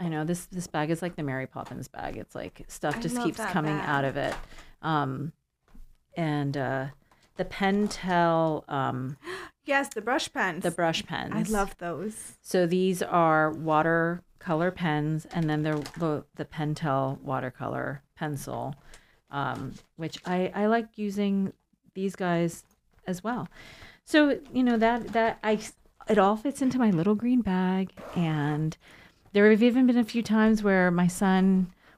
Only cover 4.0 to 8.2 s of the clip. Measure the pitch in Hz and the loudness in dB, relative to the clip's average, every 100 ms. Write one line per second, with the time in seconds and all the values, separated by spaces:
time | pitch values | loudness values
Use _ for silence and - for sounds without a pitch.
4 | 135 131 135 - - - - - 160 151 | -2 -2 -4 -6 -12 -18 -20 -10 -4 -2
5 | 135 131 139 - _ _ _ - - - | -2 -4 -10 -12 _ _ _ -20 -20 -20
6 | _ - 160 147 143 143 127 135 139 - | _ -4 -2 -2 -2 -2 -4 -4 -6 -10
7 | _ _ _ - 180 - 196 202 208 - | _ _ _ -8 -8 -2 0 2 0 -2
8 | 185 175 | 0 2